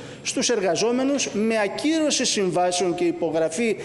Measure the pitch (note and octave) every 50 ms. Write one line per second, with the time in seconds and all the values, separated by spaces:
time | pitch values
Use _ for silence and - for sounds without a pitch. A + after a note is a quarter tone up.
0 | - - - - - - - C#4+ A#3+ - A#3+ A3 F#3 F#3+ E3 - G3+ A#3 A#3+ B3+
1 | C4 C4+ C#4+ C4 - - - G3+ G#3+ A3+ A3+ A3 G#3 G3 - - - D4 D#4+ D#4+
2 | D#4 D4 A3 - B3+ - - G#3+ G3 F3+ D#3 F3+ F3+ F3+ F3+ - G3 F3 E3+ E3+
3 | F#3 E3+ E3 E3+ F3 D#3+ D3+ E3 D#3+ D#3 - A3+ A#3+ A3+ G3 - -